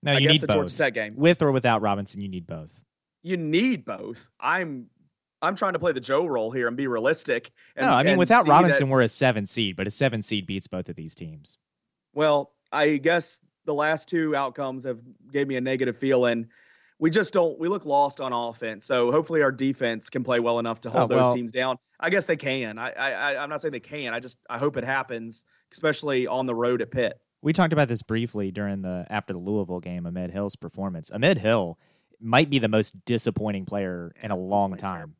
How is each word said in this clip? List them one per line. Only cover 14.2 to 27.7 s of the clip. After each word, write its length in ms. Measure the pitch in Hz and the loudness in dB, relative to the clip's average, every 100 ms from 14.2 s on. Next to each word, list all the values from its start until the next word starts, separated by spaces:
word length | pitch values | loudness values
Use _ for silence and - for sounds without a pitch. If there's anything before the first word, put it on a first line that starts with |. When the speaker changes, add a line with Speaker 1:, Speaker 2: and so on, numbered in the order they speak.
| 156 | 0
Speaker 2:
outcomes 500 | 147 135 127 135 131 | 0 -2 -4 -8 -6
have 140 | 131 117 120 - - | -8 -8 -10 -20 -8
gave 140 | 139 143 | -4 -2
me 80 | 131 | -2
a 40 | |
negative 360 | 127 131 127 117 | -2 0 -2 -2
feeling. 520 | - 147 123 117 117 _ _ _ _ _ | 2 4 4 0 -4 _ _ _ _ _
We 100 | 160 | 0
just 220 | 175 196 | 2 2
don't, 240 | 190 170 143 | 2 2 0
we 100 | 165 | -4
look 160 | 196 | -4
lost 360 | 151 143 143 139 | 0 2 2 0
on 120 | 135 | -4
offense. 520 | 120 120 117 113 107 | -4 -4 -6 -8 -8
So 260 | - 127 120 | -2 2 4
hopefully 320 | 143 160 165 | 2 2 2
our 80 | 143 | 2
defense 560 | 131 135 135 123 113 - | 2 -2 0 -2 -4 -6
can 140 | 131 | -6
play 160 | 123 120 | 0 0
well 200 | 117 117 | 2 0
enough 200 | 117 113 | -2 -6
to 80 | 127 | -2
hold 140 | 120 120 | 0 2
Speaker 1:
Oh, 20 | 123 | 4
Speaker 2:
those 80 | 127 | 4
Speaker 1:
well 80 | |
Speaker 2:
teams 160 | 123 120 | 2 -2
down. 260 | 123 131 123 _ _ | -2 -2 -2 _ _
I 100 | 165 | 0
guess 160 | 196 180 | 0 0
they 100 | 160 | -2
can. 420 | 139 131 117 107 | 0 -4 -4 -6
I, 120 | 120 | -10
I, 180 | - 135 | -4 -4
I, 300 | 110 143 139 | -2 -2 -4
I'm 80 | 143 | -6
not 100 | 151 | -6
saying 100 | 160 | -6
they 80 | 131 | -8
can. 340 | - 147 127 | -10 -10 -6
I 60 | 117 | -6
just, 180 | 123 - _ | -6 -16 _
I 100 | 120 | -2
hope 180 | 143 131 | -2 -2
it 80 | |
happens, 600 | 120 135 131 117 113 110 _ _ _ | -4 -4 -4 -8 -10 -16 _ _ _
especially 540 | - 160 147 151 135 123 | -4 -2 0 0 0 0
on 180 | 127 131 | -2 -2
the 80 | |
road 280 | 117 120 123 | 0 0 0
at 80 | 113 | -2
Pitt. 280 | 135 117 - _ _ | -2 -2 -4 _ _
Speaker 1:
We 100 | 147 | -2
talked 200 | 160 175 | 2 4